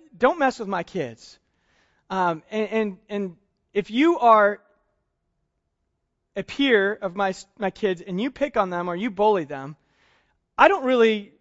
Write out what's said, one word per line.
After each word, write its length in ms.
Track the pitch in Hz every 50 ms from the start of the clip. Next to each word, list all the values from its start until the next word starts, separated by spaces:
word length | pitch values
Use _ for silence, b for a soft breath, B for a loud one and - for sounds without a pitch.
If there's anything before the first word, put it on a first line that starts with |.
| _ _ -
don't 220 | 165 233 262 359 339
mess 220 | 277 262 - -
with 80 | 220 190
my 160 | 196 175 170
kids. 520 | - - 190 143 120 113 - - - - _ _ _ _ _ _ _ _ _ _ _ _ _ _ -
Um, 360 | 190 190 185 175 165 156 - _ -
and, 160 | 214 214 190
and, 300 | 208 220 220 208 185 - _ -
and 280 | 208 208 202 185 165 - _ _ _ _ _ _ -
if 180 | 202 196 -
you 300 | 208 247 294 339 339 -
are 400 | 240 233 220 214 208 202 208 - _ _ _ _ _ _ _ _ _ _ _ _ _ _ _ _ _ _ _ _ _ _ _ _ _ _ _ _ _ _ _ _ _ _ -
a 80 | 202 185
peer 480 | - - - 277 277 240 202 196 196 214
of 240 | - 208 185 170
my, 180 | 196 202 190 190 - - _ _ -
my 120 | 220 190
kids 300 | - - 220 196 185 170
and 200 | 170 - 180 185
you 100 | 233 285
pick 260 | 254 - 277 294 -
on 140 | 226 196 185
them 180 | 180 175 175 180
or 60 | 175
you 160 | 175 214 247
bully 320 | 190 180 208 220 208 190 156
them, 320 | 135 147 135 135 139 151 - _ _ _ _ _ _ _ _ _ _ _ _ _ _ _
I 120 | - 254 330
don't 160 | 392 349 269
really 480 | 254 262 240 226 226 220 208 202 - _ _